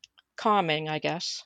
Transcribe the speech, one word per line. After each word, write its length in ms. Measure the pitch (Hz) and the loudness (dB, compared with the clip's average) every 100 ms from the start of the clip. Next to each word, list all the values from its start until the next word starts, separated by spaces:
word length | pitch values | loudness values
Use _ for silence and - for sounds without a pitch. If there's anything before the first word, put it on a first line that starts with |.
| - _ _ - | -20 _ _ -2
calming, 520 | 226 208 170 151 156 | 2 4 4 0 -2
I 100 | 156 | -2
guess, 440 | 147 160 - - | -2 -4 -6 -8